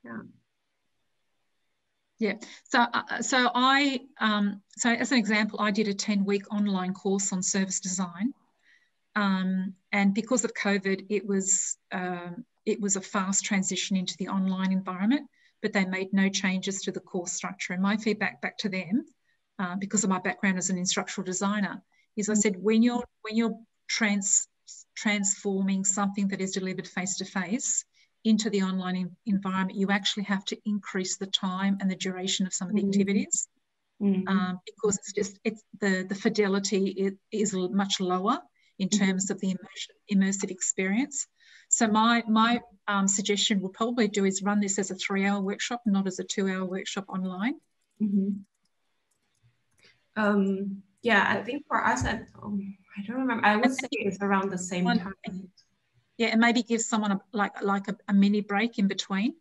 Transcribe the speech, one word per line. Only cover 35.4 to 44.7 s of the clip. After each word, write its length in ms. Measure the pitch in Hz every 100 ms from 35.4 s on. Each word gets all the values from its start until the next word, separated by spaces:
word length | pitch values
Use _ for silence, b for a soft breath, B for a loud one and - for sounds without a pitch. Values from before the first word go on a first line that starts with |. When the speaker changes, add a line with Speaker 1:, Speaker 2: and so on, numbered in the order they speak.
Speaker 2:
it's 180 | 220 214 _ -
the, 260 | 202 185 190
the 60 |
fidelity 960 | 196 226 214 202 196 196 196 190 185 196
i-, 100 | 196 _
is 220 | 220 208
l-, 160 | 185 180
much 320 | 190 196 -
lower 380 | 180 185 202 311 - _ _ -
in 100 | 190
Speaker 1:
Mm-hmm. 160 | 208
Speaker 2:
terms 260 | 196 185 196
of 80 | 185
the 100 | 190
immersion, 440 | 185 - - - _ -
immersive 400 | 196 190 202 196
experience. 760 | 185 - - 190 208 285 - - b b b b
So 180 | - 226
my, 340 | 214 226 233 226
my, 340 | 220 226 240 - _ -
um, 180 | 202 196
suggestion 540 | 190 208 208 - 202
we'll 100 | 185
probably 380 | - 233 247 208
do 160 | 208
is 180 | 196 190
run 180 | 196 208
this 180 | 196